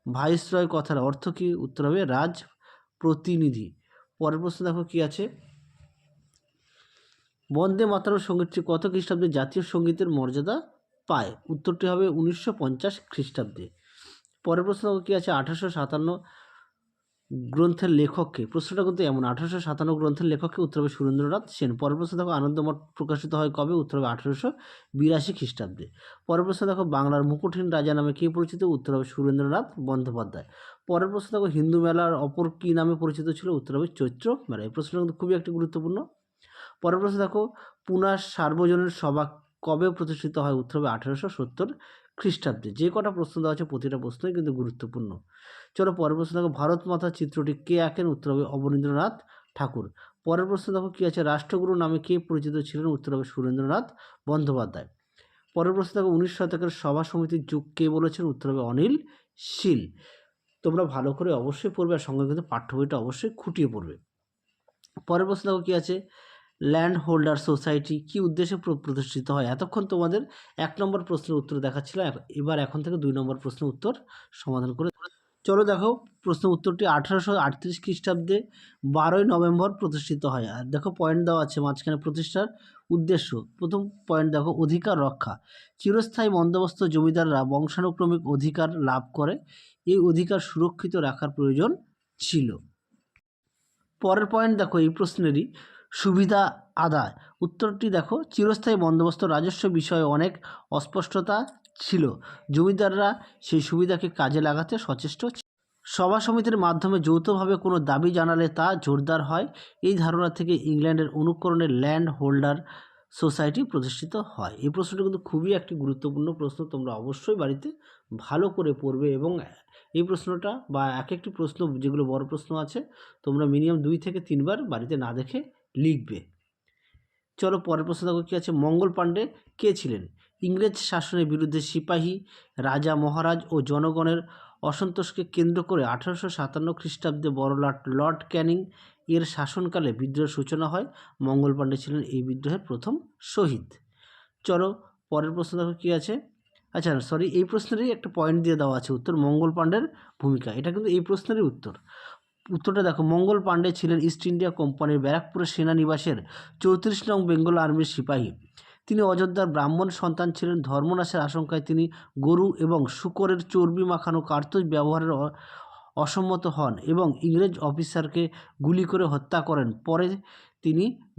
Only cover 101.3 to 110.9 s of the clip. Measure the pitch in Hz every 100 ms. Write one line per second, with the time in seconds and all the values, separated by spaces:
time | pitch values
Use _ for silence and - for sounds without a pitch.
101.3 | 208 262 - _ - - 185 139 - -
102.3 | - - 143 185 196 202 190 202 208 -
103.3 | _ - 160 143 170 180 170 180 - 139
104.3 | 151 151 147 160 226 - 131 147 - 240
105.3 | 247 - _ _ _ - - 185 214 226
106.3 | 233 226 220 170 165 190 190 156 165 165
107.3 | 196 190 190 196 175 147 139 175 175 165
108.3 | 165 165 160 170 185 143 139 139 160 143
109.3 | 160 277 - - - 180 196 165 170 175
110.3 | 170 170 170 151 151 156